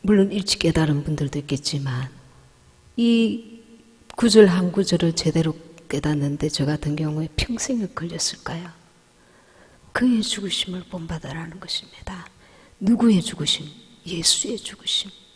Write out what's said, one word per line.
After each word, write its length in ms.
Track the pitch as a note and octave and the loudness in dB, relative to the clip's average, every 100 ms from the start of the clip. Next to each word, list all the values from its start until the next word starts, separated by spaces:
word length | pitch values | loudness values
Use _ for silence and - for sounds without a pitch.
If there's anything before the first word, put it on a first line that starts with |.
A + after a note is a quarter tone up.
물론 300 | F#3+ G#3 G3 | 4 4 4
일찍 280 | G3+ F#3+ - | 0 -4 0
깨달은 440 | E3 D#3+ D#3 D3 | 2 2 2 0
분들도 360 | D3 D3+ C#3 D3 | -2 -4 -4 -6
있겠지만 720 | C#3+ C3+ - D3 C#3 B2 B2+ - - - - _ _ _ - - | -4 -6 -4 -4 -4 -4 -8 -12 -20 -20 -20 _ _ _ -12 0
이 680 | A#3 A#3 A3+ G#3+ - - - - - _ _ - | 2 4 2 -2 -10 -20 -20 -20 -20 _ _ 0
구절 300 | A#3 G#3+ G3+ | 6 8 8
한 260 | F3+ F3+ | 6 0
구절을 420 | F3+ F#3 E3+ E3+ | 0 0 2 2
제대로 420 | E3 E3 D#3+ D#3+ - - - - | 0 0 2 0 -2 -12 -20 -8
깨닫는데 600 | C#3 D3+ D3 C#3+ C#3+ D#3 | -4 0 0 0 -2 -4
저 140 | - | 0
같은 320 | C#3 D3+ D3+ D3+ | 0 0 -2 -2
경우에 320 | D#3 D3+ D#3+ - | -2 -2 -4 -6
평생이 520 | - A#3 - B3 G3 - | -6 -6 -2 -2 -4 -6
걸렸을까요? 760 | E3+ E3 - - - E3 F3 - _ _ _ _ _ - _ - - - - | -10 -6 -6 -6 -10 -10 -10 -18 _ _ _ _ _ -20 _ -20 -20 -20 -12
그의 280 | - B3+ A#3 | 0 2 2
죽으심을 640 | G#3+ - G3 - - F3+ F3 | 0 -4 -4 -4 -6 -8 -10
본받으라는 680 | F3+ E3 E3 C#3 D3+ E3+ F3 | -12 -8 -10 -8 -10 -12 -14
것입니다. 680 | F3 - - - - F#3 - - - - - _ | -10 -10 -10 -14 -14 -12 -16 -20 -20 -20 -20 _
누구의 440 | F#3+ A#3 A#3 G3 | 2 4 6 4
죽으심? 420 | D#3+ - D3+ - - - - - E3+ | 2 -4 -2 -2 -4 -18 -20 -20 -10
예수의 520 | F3 E3 - - A3+ | -2 0 0 0 -6
죽으심. 500 | - - - - G3 - - | -8 -12 -4 -4 -6 -14 -20